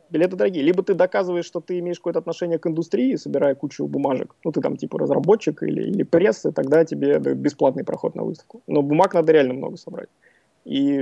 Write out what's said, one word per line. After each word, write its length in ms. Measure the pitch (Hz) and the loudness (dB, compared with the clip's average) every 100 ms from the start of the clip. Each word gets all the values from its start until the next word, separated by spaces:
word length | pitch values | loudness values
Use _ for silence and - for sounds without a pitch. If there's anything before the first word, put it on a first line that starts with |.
| - | -4
билеты 260 | 160 180 185 | 0 0 2
дорогие. 260 | 202 175 | 0 2
Либо 200 | 147 185 | 2 2
ты 100 | 196 | 2
доказываешь, 540 | 175 185 202 180 175 165 | 2 2 2 0 -2 -4
что 140 | 175 | -8
ты 180 | - 180 | -6 -6
имеешь 200 | 175 170 | -4 -6
какое-то 200 | 175 165 | -4 -4
отношение 400 | 165 165 175 160 | -4 -6 -2 -2
к 80 | 170 | -2
индустрии, 500 | 160 156 214 254 226 | -2 -2 0 0 -2
собирая 380 | 147 143 143 | -2 0 2
кучу 320 | 135 143 - 143 | 0 -6 -6 -4
бумажек. 480 | 139 139 131 - _ | -2 -2 -2 -4 _
Ну, 80 | 165 | -4
ты 80 | 151 | -2
там, 160 | 143 127 | -2 -4
типа, 220 | - 151 | -6 -4
разработчик 640 | 143 143 160 226 156 147 | 0 0 2 2 2 -4
или, 200 | - 151 | -4 -4
или 180 | 113 196 | -4 -4
пресса, 500 | - 170 208 208 156 | 0 2 2 2 -4
тогда 320 | 156 135 156 | -2 2 2
тебе 340 | 160 147 143 147 | 2 0 0 2
дают 200 | 143 131 | 0 0
бесплатный 460 | 143 - 143 139 | -2 2 0 0
проход 300 | - - - | -6 -4 -6
на 80 | - | -4
выставку. 380 | 110 - _ 240 - | -6 -8 _ -18 -2
Но 160 | 147 | 0
бумаг 320 | 143 156 190 | 2 2 2
надо 180 | 175 160 | 2 4
реально 220 | 156 131 | 4 4
много 240 | 131 156 175 | -2 -8 -10
собрать. 320 | - - - _ _ _ _ _ - | -14 -16 -16 _ _ _ _ _ -6
И 320 | 139 139 139 | 0 2 0